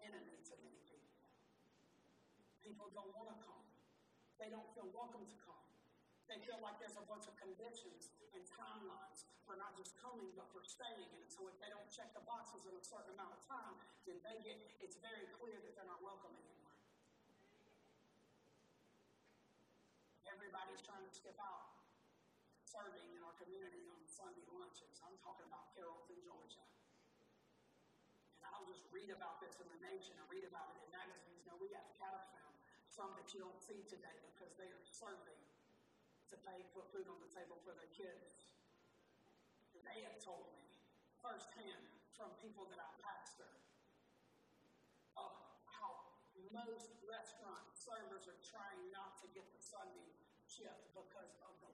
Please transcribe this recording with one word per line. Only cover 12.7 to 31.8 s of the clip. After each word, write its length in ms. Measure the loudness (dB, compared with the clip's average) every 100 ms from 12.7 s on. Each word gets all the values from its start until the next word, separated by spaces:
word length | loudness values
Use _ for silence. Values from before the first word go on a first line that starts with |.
a 80 | 0
certain 320 | 0 0 0
amount 240 | 2 2 0
of 40 | 2
time, 320 | 4 4 0 -6 -4 0
then 80 | 2 2
they 160 | 2
get, 160 | 2 0 -2 -2
it's 160 | -2 0
very 320 | 0 2 0 0
clear 240 | 2 2
that 160 | 0 0
they're 80 | 0
not 160 | 2
welcome 320 | 2 2 0
anymore. 400 | -4 -6 -10 -10 -12 -14 -16 -16 -16 -16 -16 -14 -14 -14 -16 -16 -16 -16 -18 -18 -18 -18 -18 -18 -18 -18 -18 -18 -18 -18 -18 -18 -18 -18 -18 -18 -18 -18 -8 -2
Everybody's 560 | 0 4 4 4 0
trying 240 | 0 0 0
to 80 |
skip 240 | -2 -2 2
out 400 | 4 4 0 -8 -12 -16 -16 -16 -18 -18 -16 -10 -2
serving 400 | 2 2 0 -2
in 80 | -2
our 160 | -2 -2
community 480 | 0 2 2 0 -2
on 80 | -4 -2
Sunday 400 | -2 0 -2 -2
lunches. 480 | 0 0 -2 -6 -6 -4
I'm 80 | -2
talking 240 | 0 0 2
about 240 | 0 0 2
Carrollton, 400 | 4 2 0 -2 -2
Georgia. 400 | -2 -4 -6 -6 -12 -16 -16 -16 -16 -16 -16 -18 -18 -18 -18 -16 -16 -16 -16 -16 -6
And 80 | 2
I 0 | 2
don't 80 | 2
just 240 | 0 2
read 240 | 2 4
about 240 | 4 4 4
this 240 | 2 0
in 80 | -2
The 120 | 0 4
Nation 320 | 4 4 0
and 80 | 2
read 80 | 4 4
about 240 | 4 4
it 80 | 2
in 80 | 0
magazines. 560 | 0 2 0 -4 -6 0
No, 80 | 4
we 80 | 6
have 80 | 6